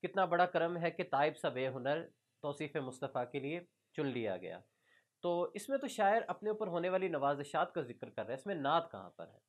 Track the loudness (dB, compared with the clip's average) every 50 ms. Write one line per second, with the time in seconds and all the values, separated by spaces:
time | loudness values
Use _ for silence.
0 | -4 -2 2 2 2 4 6 6 6 6 6 2 2 4 2 2 0 0 0 0
1 | -4 0 4 4 4 4 2 2 -2 -2 0 2 0 0 0 -2 0 0 0 0
2 | 0 -6 _ _ _ _ _ _ -4 -4 -4 -4 -6 -4 -2 -4 -4 -4 -6 -6
3 | -6 -2 0 -2 -2 -2 -2 -4 -4 -2 -4 -4 -6 _ _ _ _ _ _ -2
4 | -2 0 0 0 0 0 -2 -2 -4 -8 -10 -12 -14 _ _ _ _ _ _ _
5 | _ _ _ _ -2 0 0 0 0 -2 -4 -8 -6 -4 -4 -2 -2 -4 -2 2
6 | 4 4 4 4 2 -2 -6 -4 -2 -2 -2 -2 -2 -2 -2 0 0 2 0 2
7 | 0 0 0 2 2 2 2 0 -4 -2 0 0 0 0 -2 -6 -6 -6 -8 -12
8 | -12 -10 -8 -8 -4 -4 -6 -6 -4 -6 -4 -2 0 2 2 2 2 0 -10 -12
9 | -12 -14 _ -14 -16 -16 -16 -20 _